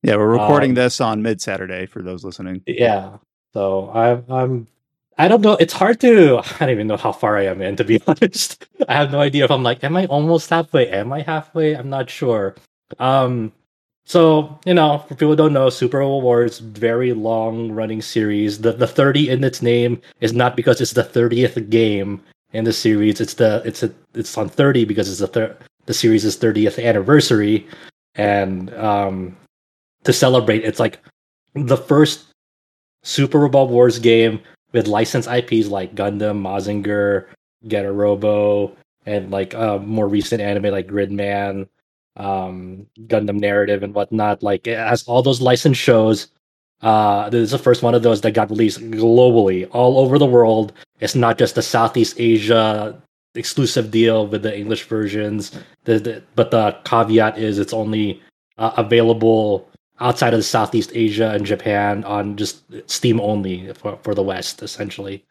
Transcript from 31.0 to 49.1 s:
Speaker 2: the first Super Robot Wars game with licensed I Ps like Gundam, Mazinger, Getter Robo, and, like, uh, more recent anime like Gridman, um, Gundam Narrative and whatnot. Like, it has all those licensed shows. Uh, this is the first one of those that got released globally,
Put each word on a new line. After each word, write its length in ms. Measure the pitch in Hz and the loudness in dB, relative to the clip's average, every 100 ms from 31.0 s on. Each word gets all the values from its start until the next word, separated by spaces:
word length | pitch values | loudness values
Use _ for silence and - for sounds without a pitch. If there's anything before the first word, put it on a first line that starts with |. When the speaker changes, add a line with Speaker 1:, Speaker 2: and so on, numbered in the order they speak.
| _ _ _ _ _ | _ _ _ _ _
Speaker 2:
the 240 | 143 131 131 | -8 -2 -2
first 460 | - 147 151 - _ _ _ _ _ _ _ _ | 2 4 4 2 _ _ _ _ _ _ _ _
Super 340 | - - 135 156 | -8 -2 0 2
Robot 320 | 147 139 131 | 4 4 4
Wars 300 | 120 123 110 | 4 4 4
game 400 | 117 113 113 107 - _ _ | 4 4 4 0 -12 _ _
with 160 | 120 104 | -2 0
licensed 420 | 104 113 131 117 | 0 0 -4 -2
I 120 | 123 | -4
Ps 260 | 123 113 101 | -2 -2 -2
like 260 | 101 92 | -4 -8
Gundam, 480 | 101 101 101 107 104 | -6 -6 -2 -4 -4
Mazinger, 840 | 95 98 98 104 101 104 101 101 - _ _ _ 113 | -6 -6 -6 -6 -4 -2 0 -2 -4 _ _ _ -6
Getter 260 | 107 98 | -4 -4
Robo, 840 | 101 104 101 104 104 104 101 98 - _ _ - | -2 0 0 0 0 0 0 -2 -8 _ _ -8
and, 240 | 104 95 | -6 -4
like, 240 | 98 95 | -6 -6
uh, 240 | 113 110 101 | -4 -4 -4
more 300 | 101 110 104 | -4 -4 -2
recent 340 | 104 101 113 | -2 -2 -4
anime 300 | 101 101 101 | -4 -2 -2
like 160 | 98 92 | -4 -6
Gridman, 800 | 101 98 101 101 101 101 98 95 _ _ _ _ - | -4 -4 -4 -4 -4 -4 -8 -12 _ _ _ _ -14
um, 720 | 101 95 92 92 92 95 104 _ 110 | -6 -6 -6 -12 -16 -18 -20 _ -4
Gundam 320 | 110 104 101 | -2 -2 -4
Narrative 420 | 101 101 101 101 | 0 0 0 -2
and 120 | 101 | -4
whatnot. 500 | 104 98 110 107 101 | -6 -4 -2 -2 -2
Like, 240 | 104 98 117 | -2 -4 -4
it 100 | 113 | -6
has 260 | 113 123 | -2 -4
all 180 | - 123 | 0 0
those 200 | 127 123 | 2 2
licensed 380 | 127 127 156 127 | 2 2 2 0
shows. 480 | - 117 110 107 - _ _ _ _ _ | 4 4 4 2 -4 _ _ _ _ _
Uh, 480 | 110 107 107 101 104 | 2 2 2 0 0
this 140 | 120 | 0
is 80 | 110 | 0
the 60 | 135 | 0
first 240 | - 120 | 2 2
one 140 | 120 117 | 4 4
of 80 | |
those 160 | 117 107 | 4 2
that 100 | 113 | 0
got 180 | 107 104 | 0 -2
released 320 | 110 113 - 113 | 2 0 0 -10
globally, 800 | 110 113 | 0 4